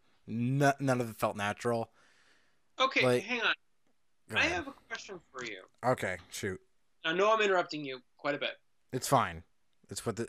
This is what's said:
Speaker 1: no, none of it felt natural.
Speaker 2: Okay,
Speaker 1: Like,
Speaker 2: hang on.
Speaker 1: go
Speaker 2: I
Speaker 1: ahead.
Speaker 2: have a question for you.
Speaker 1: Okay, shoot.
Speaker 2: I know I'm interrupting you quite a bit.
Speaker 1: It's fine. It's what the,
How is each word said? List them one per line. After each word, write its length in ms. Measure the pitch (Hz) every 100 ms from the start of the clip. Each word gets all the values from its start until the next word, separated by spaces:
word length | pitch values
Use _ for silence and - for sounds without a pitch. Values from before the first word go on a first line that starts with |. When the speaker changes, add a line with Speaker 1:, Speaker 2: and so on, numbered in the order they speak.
| _ _ -
Speaker 1:
no, 440 | 113 120 139 139 -
none 220 | 139 123
of 80 | 117
it 80 | 107
felt 200 | 110 98
natural. 540 | 101 101 120 117 113 _ _ _ _ _ _ _ _ -
Speaker 2:
Okay, 260 | 262 269
Speaker 1:
Like, 180 | 247 247
Speaker 2:
hang 160 | 208 240
on. 140 | 196 156 _ _ _ _ _ _ -
Speaker 1:
go 80 | 110
Speaker 2:
I 40 |
Speaker 1:
ahead. 120 | 302
Speaker 2:
have 160 | 359 277
a 60 | - -
question 300 | 226 - 180 -
for 120 | 131
you. 180 | 120 95 - _
Speaker 1:
Okay, 340 | 123 127 101 90 -
shoot. 300 | - 104 92 _ _ _ _
Speaker 2:
I 100 | 165
know 180 | 175 208
I'm 80 | 220
interrupting 440 | 208 185 156 151
you 160 | 139 127 - _
quite 160 | 143
a 40 | 143
bit. 220 | 117 - _ _ _
Speaker 1:
It's 160 | 127 -
fine. 340 | 131 98 82 - _ _ _ -
It's 140 | 101
what 120 | 120
the, 80 | 104